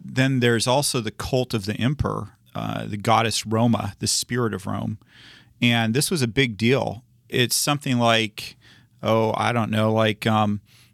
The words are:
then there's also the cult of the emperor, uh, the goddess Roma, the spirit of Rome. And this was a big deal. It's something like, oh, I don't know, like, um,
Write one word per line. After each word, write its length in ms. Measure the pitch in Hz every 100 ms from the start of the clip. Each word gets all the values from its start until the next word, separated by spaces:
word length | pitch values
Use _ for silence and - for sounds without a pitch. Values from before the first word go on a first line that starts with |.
then 360 | 135 127 135 131
there's 260 | 120 117 123
also 340 | 131 143 131
the 100 | 110
cult 420 | - - 127 123
of 120 | 113 98
the 100 | 110
emperor, 640 | 117 143 - 52 107 - _ -
uh, 300 | 55 - 110
the 100 | 107
goddess 480 | 104 110 113 - 107
Roma, 480 | 110 120 113 101 -
the 80 | 107
spirit 460 | - - 123 117
of 120 | 101 101
Rome. 320 | 101 113 107 _ - - - _ -
And 320 | 120 117 113
this 160 | 117 -
was 120 | 175
a 60 | 120
big 300 | 120 131 95
deal. 460 | 113 131 110 104 - _ _
It's 260 | 117 120 -
something 420 | - 147 139 123
like, 580 | 117 113 110 - - - _ - _ _
oh, 320 | 110 113 110 -
I 140 | 107
don't 160 | 120 107
know, 200 | 107 110
like, 320 | 110 110 107 117
um, 340 | 110 107 104 - _ _